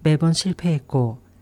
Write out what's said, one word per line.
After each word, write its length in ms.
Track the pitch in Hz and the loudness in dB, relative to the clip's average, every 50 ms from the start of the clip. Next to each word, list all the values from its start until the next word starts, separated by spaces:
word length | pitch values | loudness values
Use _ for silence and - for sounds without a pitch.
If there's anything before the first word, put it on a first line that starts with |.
| - | 0
매번 280 | 156 156 147 165 165 165 | 0 2 2 2 0 0
실패했고 880 | - - 185 175 - - 175 160 139 - - - 135 123 117 110 - - _ _ _ | 0 -2 -4 -6 -2 -2 -2 -2 -2 -4 -4 -2 -2 -2 -2 -4 -8 -16 _ _ _